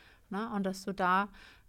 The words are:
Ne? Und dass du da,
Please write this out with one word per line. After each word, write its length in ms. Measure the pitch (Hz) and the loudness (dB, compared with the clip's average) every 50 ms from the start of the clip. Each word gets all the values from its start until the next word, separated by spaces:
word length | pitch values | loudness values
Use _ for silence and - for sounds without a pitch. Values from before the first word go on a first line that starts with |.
| - - - - _ - | -20 -20 -20 -20 _ -8
Ne? 200 | 190 196 220 233 226 | -6 -6 -4 -2 -2
Und 100 | 202 190 | -2 -2
dass 200 | 190 190 190 - | -2 -2 -4 -6
du 80 | - 190 | -6 -2
da, 340 | 196 190 180 185 190 202 214 - - - - - - - | 0 2 4 4 4 2 0 -6 -14 -20 -20 -20 -20 -20